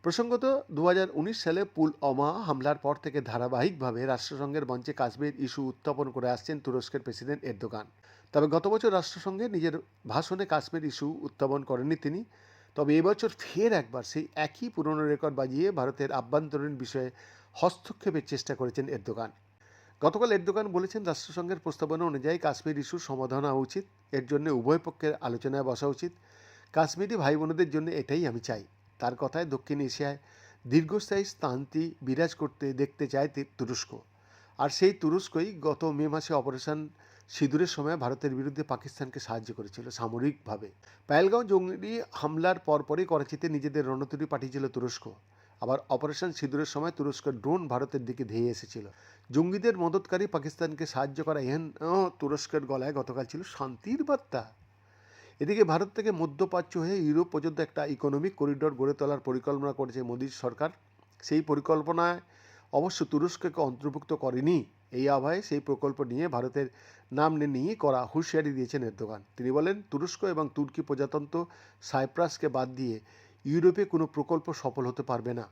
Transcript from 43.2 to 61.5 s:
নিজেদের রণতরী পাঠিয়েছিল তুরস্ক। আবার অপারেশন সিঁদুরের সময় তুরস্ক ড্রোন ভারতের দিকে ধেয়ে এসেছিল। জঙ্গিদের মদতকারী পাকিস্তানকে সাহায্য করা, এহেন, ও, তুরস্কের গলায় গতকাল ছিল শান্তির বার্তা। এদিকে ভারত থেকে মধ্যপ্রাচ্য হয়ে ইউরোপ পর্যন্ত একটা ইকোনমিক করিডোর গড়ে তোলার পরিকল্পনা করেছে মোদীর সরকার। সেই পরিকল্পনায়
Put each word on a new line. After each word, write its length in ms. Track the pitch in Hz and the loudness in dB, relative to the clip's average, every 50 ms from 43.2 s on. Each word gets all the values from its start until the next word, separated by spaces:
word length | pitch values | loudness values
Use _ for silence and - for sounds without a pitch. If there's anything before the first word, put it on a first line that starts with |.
| 143 - 160 143 - 165 | 2 -2 -6 -4 -4 -2
নিজেদের 380 | 151 147 135 147 135 151 139 | -2 -2 -2 0 0 0 0
রণতরী 400 | 131 131 131 139 123 - - 156 | 0 0 -2 -4 -6 -4 -6 -4
পাঠিয়েছিল 420 | 151 147 131 135 131 123 139 135 127 | -4 -4 -4 -4 -6 -4 -4 -4 -2
তুরস্ক। 460 | - 127 120 123 - - - 107 104 - _ _ _ _ _ _ - _ | -2 -2 -4 -4 -6 -8 -12 -16 -18 -18 _ _ _ _ _ _ -10 _
আবার 180 | 113 117 131 139 - - | 0 0 0 0 0 -2
অপারেশন 420 | 135 120 151 151 147 - 180 180 | -2 0 0 -2 -2 -2 -4 -4
সিঁদুরের 340 | 156 - 151 135 135 147 151 | -4 -4 -4 -2 0 -2 -2
সময় 240 | - - 147 156 170 | -2 -2 -4 -4 -4
তুরস্ক 400 | 165 - 143 143 131 - - 147 | -4 -2 -4 -4 -4 -2 -4 -4
ড্রোন 380 | 131 113 101 135 165 185 170 143 | -4 -2 0 0 0 0 0 -2
ভারতের 360 | 123 123 135 - - 135 120 | -2 -2 -2 -2 -4 -4 -4
দিকে 200 | 117 123 131 131 | -4 -6 -6 -6
ধেয়ে 260 | 104 107 113 117 120 | -4 0 0 0 0
এসেছিল। 380 | 113 - - 113 - 117 104 98 - - - - - - _ - | 0 -4 -10 -12 -12 -12 -12 -12 -18 -20 -20 -20 -20 -20 _ 0
জঙ্গিদের 460 | 123 143 165 180 190 202 202 233 214 185 | 2 2 4 4 2 2 2 2 4 4
মদতকারী 480 | 170 170 160 190 190 - 185 185 202 | 0 2 2 0 0 0 0 0 0
পাকিস্তানকে 600 | 196 - 156 135 156 - - 170 156 156 143 160 | 0 0 -2 -2 -2 -4 -2 -2 -2 -2 -4 -6
সাহায্য 380 | 147 - 131 139 143 135 151 151 | -2 0 -2 -2 -2 -2 -4 -2
করা, 160 | 160 156 147 | 0 0 0
এহেন, 320 | 131 127 139 160 165 151 - - | 0 0 -2 -2 -4 -6 -8 -6
ও, 300 | 156 165 180 196 190 175 - - | -2 2 4 4 4 2 0 -2
তুরস্কের 460 | 147 139 147 143 - - - 151 139 | -2 0 0 -2 -2 -2 -2 -2 0
গলায় 260 | 127 135 131 127 147 | 0 -2 -2 -2 -2
গতকাল 320 | 147 139 127 - 123 135 127 | -2 -2 -4 -4 -4 -6 -6
ছিল 180 | 120 - 156 | -6 -8 -12
শান্তির 600 | 185 - - - 139 131 123 - - 202 254 320 302 | -12 -12 -8 -6 -6 -6 -6 -10 -4 -4 -2 -2 0
বার্তা। 480 | - 277 262 - _ - 123 107 - - _ - _ _ _ _ _ _ _ _ - - - - - - _ | 0 0 -2 -2 _ -6 -6 -6 -8 -18 _ -20 _ _ _ _ _ _ _ _ -20 -20 -20 -20 -20 -6 _
এদিকে 240 | 143 156 208 220 208 | 0 0 6 6 6
ভারত 240 | 160 160 165 208 202 - | 6 6 2 2 0 -4
থেকে 160 | - 202 220 | -2 -2 -2
মধ্যপ্রাচ্য 680 | 196 160 165 156 139 143 190 190 185 175 170 - - 175 | 0 0 -2 -4 0 -2 -2 0 0 -2 -2 -2 -4 -4
হয়ে 200 | 160 170 196 196 | -2 0 0 2
ইউরোপ 280 | 165 147 147 160 175 | 2 4 4 4 4
পর্যন্ত 340 | 175 - 156 143 165 156 151 | 2 0 -2 -2 -2 -2 -2
একটা 260 | 156 - _ 151 147 | -4 -2 _ -4 -2
ইকোনমিক 480 | 147 143 117 - 143 139 143 160 196 190 | -2 -2 0 0 0 0 2 0 -2 0
করিডোর 400 | - 147 143 143 139 156 156 139 | 0 0 0 2 2 0 0 2
গড়ে 200 | 123 135 139 143 | 2 2 2 2
তোলার 260 | - 151 143 143 131 | 2 0 0 0 0
পরিকল্পনা 520 | 120 135 127 127 - 147 143 139 139 143 | -2 -2 -2 0 0 0 0 0 0 -2
করেছে 300 | 131 135 135 123 117 131 | -2 -2 -4 -4 -2 -6
মোদীর 260 | 127 120 120 123 135 135 | -4 -4 -4 -4 -4 -6
সরকার। 420 | 131 - - 123 117 - 147 160 - _ _ _ _ _ _ _ _ _ | -6 -4 -4 -4 -2 -2 -2 -4 -4 _ _ _ _ _ _ _ _ _
সেই 200 | - - 156 156 | -2 2 2 2
পরিকল্পনায় 800 | 156 156 | 4 4